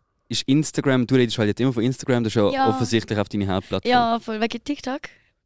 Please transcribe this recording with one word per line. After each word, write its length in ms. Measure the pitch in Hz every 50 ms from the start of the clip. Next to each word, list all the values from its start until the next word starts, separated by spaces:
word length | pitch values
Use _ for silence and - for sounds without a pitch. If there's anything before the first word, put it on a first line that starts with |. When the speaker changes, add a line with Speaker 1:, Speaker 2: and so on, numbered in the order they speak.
| _ _ _ _ _ -
Speaker 1:
ist 160 | 117 107 - -
Instagram, 600 | 135 151 156 - - - 131 139 131 127 123 107
du 80 | 131
redest 220 | 131 123 117 101 -
halt 100 | 110 104
jetzt 140 | 98 -
immer 120 | 117 135 127
von 100 | 120 107
Instagram, 400 | 127 131 - - - 127 120 117
das 80 | 110
ist 40 | - 117
ja 140 | 104 101
Speaker 2:
Ja. 180 | - 269 269 -
Speaker 1:
offensichtlich 480 | - - 120 - 113 113 107 - 113 104
auf 120 | 101 -
deine 180 | - 104 101 98
Hauptplattform. 440 | 92 95 - - - 95 - 233
Speaker 2:
Ja, 280 | 247 247 240 226 233 233
voll 200 | - - 220 214
wegen 220 | 220 233 - 233 -
TikTok. 380 | - 294 - - 262 254 302 - - - _ _ _ _ _ _